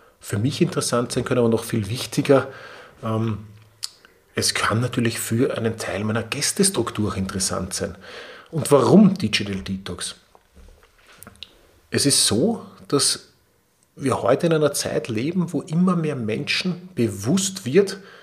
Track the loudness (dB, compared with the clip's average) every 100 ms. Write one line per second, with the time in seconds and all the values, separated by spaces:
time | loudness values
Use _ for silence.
0 | _ _ -8 -2 -2 2 0 0 -2 -2
1 | -2 -4 0 2 4 2 0 -4 -4 -6
2 | -4 0 4 4 4 -6 -18 -20 -20 -12
3 | -4 -2 -2 -4 -10 -20 -20 _ -14 -14
4 | -20 _ _ -4 -2 0 0 0 0 0
5 | 0 -2 -2 0 0 0 -2 -2 -4 -4
6 | -2 -2 -4 -4 -2 2 2 2 -2 -2
7 | -2 -2 -4 -4 -4 -4 -6 -6 -6 -8
8 | -16 -16 -16 -18 -10 -6 2 4 8 8
9 | 8 6 0 -2 -2 -6 -6 -8 -8 -10
10 | -10 -12 _ _ _ -20 -20 -20 _ _
11 | -20 -20 -20 -20 -20 _ _ _ _ -2
12 | 2 2 2 2 2 0 -8 -18 -2 0
13 | 2 -2 -8 _ _ _ _ _ _ -6
14 | -2 0 2 2 2 2 2 0 -2 -4
15 | -4 -4 -2 -2 -2 -4 -2 2 2 2
16 | -2 -4 -4 -4 -2 -2 -2 -6 -6 -2
17 | 0 0 0 0 0 -4 0 2 2 -2
18 | -16 -20